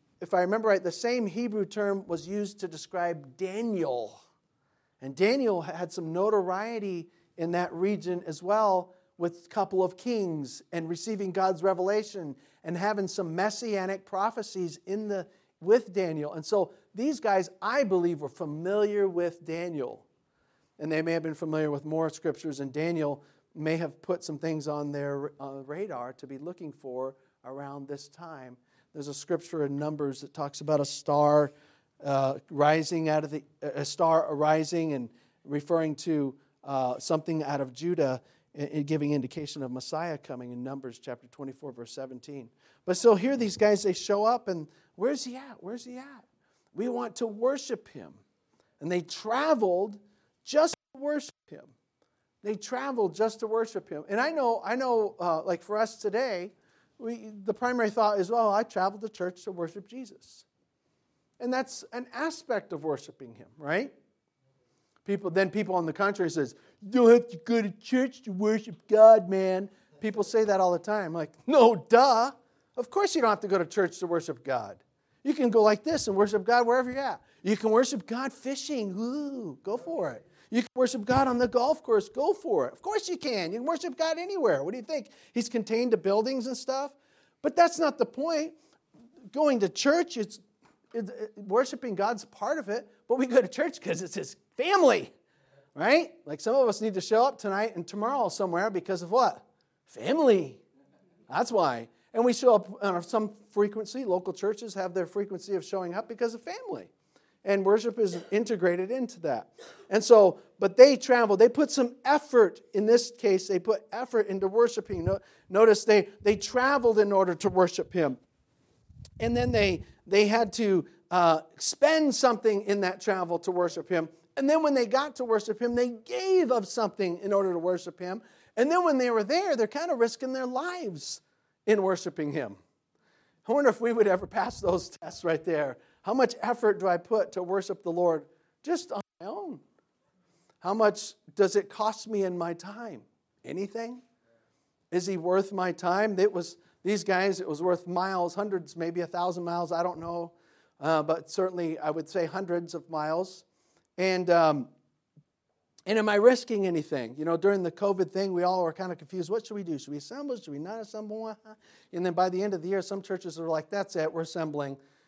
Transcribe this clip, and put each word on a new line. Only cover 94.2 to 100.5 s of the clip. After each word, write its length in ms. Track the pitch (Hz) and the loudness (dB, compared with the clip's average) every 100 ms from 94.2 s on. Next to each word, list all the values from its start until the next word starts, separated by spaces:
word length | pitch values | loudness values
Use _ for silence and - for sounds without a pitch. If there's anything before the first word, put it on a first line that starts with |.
| 143 - _ - | -10 -14 _ -6
family, 560 | 320 403 285 92 - _ _ _ _ _ _ | 0 4 6 4 -2 _ _ _ _ _ _
right? 380 | 143 196 302 - - | -2 2 2 2 -12
Like, 160 | 143 151 | -14 -6
some 140 | 220 | 0
of 120 | 269 240 | 2 2
us 140 | 202 | 2
need 140 | 220 | -4
to 60 | 185 | -4
show 220 | - 220 | 0 2
up 140 | 262 269 | 2 0
tonight 380 | 208 196 220 170 | -6 -4 -4 -6
and 100 | 165 | -10
tomorrow 440 | 208 226 277 196 | -6 -4 -2 -2
somewhere 400 | - 190 170 214 | -2 -2 -2 -2
because 320 | 185 175 180 | -4 -4 -6
of 80 | 170 | 0
what? 340 | 240 214 - _ _ _ _ | 2 2 0 _ _ _ _
Family. 760 | _ - 143 302 277 196 135 | _ -8 -2 4 4 4 2